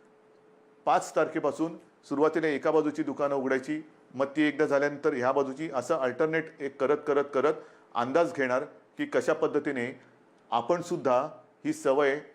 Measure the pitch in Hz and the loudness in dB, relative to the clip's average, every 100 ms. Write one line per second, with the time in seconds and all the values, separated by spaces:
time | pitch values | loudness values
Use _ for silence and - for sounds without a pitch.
0 | _ _ _ _ _ _ _ _ - 170 | _ _ _ _ _ _ _ _ 0 0
1 | 170 180 156 160 151 139 160 170 - _ | 2 0 0 0 -2 0 -4 -6 -18 _
2 | - 139 156 165 156 139 156 156 151 147 | -6 2 2 2 0 0 2 2 2 0
3 | 147 131 143 139 131 135 131 151 156 - | -4 -2 -2 0 0 0 -2 -8 -10 -20
4 | _ 123 139 143 151 139 151 139 143 143 | _ -4 -2 2 2 2 2 2 2 0
5 | 156 139 123 139 131 135 160 135 120 160 | -2 0 2 2 0 -2 -6 -4 -2 0
6 | 127 123 160 160 156 - 139 - 135 147 | 0 0 0 0 -4 -8 -10 -2 0 2
7 | 151 143 139 135 135 160 - - _ - | 2 0 0 2 2 0 -6 -20 _ -4
8 | 123 151 170 - 131 127 143 - _ - | 0 2 0 0 0 0 -2 -10 _ -8
9 | 147 143 120 156 151 147 147 135 120 127 | -2 0 0 2 0 0 -2 -4 -6 -8
10 | - _ _ _ _ 117 - 175 - 170 | -18 _ _ _ _ -2 0 -2 -2 -4
11 | 135 123 151 - - _ 147 151 143 135 | 2 2 0 -6 -20 _ -6 -2 0 2
12 | 143 143 147 | 2 0 -4